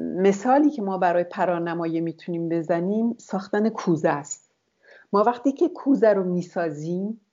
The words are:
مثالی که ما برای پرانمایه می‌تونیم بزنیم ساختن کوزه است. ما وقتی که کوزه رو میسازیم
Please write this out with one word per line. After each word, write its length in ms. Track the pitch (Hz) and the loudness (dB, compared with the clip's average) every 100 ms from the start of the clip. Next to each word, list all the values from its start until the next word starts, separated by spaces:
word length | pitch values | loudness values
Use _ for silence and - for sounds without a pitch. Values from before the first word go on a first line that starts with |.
| 165 165 | -4 2
مثالی 500 | 196 196 254 277 294 | 2 2 2 4 4
که 120 | 285 | 2
ما 160 | 196 185 | -4 0
برای 260 | 180 175 | 2 2
پرانمایه 760 | 175 202 180 170 170 170 165 165 | 0 -2 0 0 -2 -4 -2 -2
می‌تونیم 480 | 165 160 - 170 170 | -4 -6 -6 -4 -2
بزنیم 640 | 165 160 170 180 220 233 233 | -2 0 -2 0 0 -2 -4
ساختن 500 | - 190 196 208 220 | -6 -8 -2 0 0
کوزه 400 | 220 185 156 170 | 0 0 2 2
است. 420 | 147 147 - _ _ _ _ _ - _ | -2 -6 -14 _ _ _ _ _ -20 _
ما 100 | 202 | 2
وقتی 300 | 214 247 277 | 2 2 -2
که 160 | 269 330 | 0 0
کوزه 440 | - 277 190 220 | 0 0 4 4
رو 120 | 202 | 4
میسازیم 960 | 185 180 175 190 170 147 160 180 202 226 _ | 2 -2 -2 -4 -4 -4 -6 -4 -6 -10 _